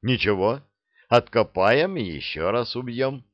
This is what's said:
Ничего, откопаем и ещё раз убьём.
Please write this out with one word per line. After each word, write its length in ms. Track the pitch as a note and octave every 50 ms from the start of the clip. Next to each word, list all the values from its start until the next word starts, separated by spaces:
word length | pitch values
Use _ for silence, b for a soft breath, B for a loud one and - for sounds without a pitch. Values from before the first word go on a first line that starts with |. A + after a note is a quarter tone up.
| -
Ничего, 580 | A2 B2+ G#2+ - G2+ G#2 F#2+ F#2+ G#2+ B2 C#3+ - _ _ _ _ b b b b b
откопаем 880 | - B2 - - - A#2 G#2+ - _ - F#2 G2+ A#2+ C3+ D#3+ F#3+ G3
и 60 | E3+ A2+
ещё 480 | F2+ D#2+ C#2 - - - D2+ D#2+ F2+
раз 260 | G#2 A#2+ A#2+ - -
убьём. 480 | B2 B2+ B2 A#2+ A#2 C3 C3+ C#3 C3 B2+ _